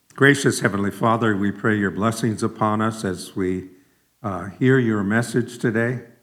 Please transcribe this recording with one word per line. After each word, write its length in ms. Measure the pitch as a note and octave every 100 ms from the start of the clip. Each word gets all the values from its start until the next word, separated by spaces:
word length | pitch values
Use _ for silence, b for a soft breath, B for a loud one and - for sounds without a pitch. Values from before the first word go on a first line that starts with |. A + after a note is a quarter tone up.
| _
Gracious 460 | - C#3 C#3 C3 -
Heavenly 300 | A#2 G2+ G2
Father, 440 | - A#2 A2 A2+
we 160 | G2 G2+
pray 280 | - A#2 G#2+
your 120 | G2
blessings 520 | F2+ A2 A2+ A#2+ G2
upon 400 | A2+ - G#2+ G#2+
us 200 | A2 A2
as 320 | G2+ F2 -
we, 360 | G#2 F#2 F#2 F2+ b b b b _
uh, 280 | G#2 F2+ F#2+ F2+
hear 200 | C3 C3
your 240 | A2+ G#2+
message 540 | G2 A2+ A#2 B2+ A2+ -
today. 460 | B2+ A2 A#2 B2+ - _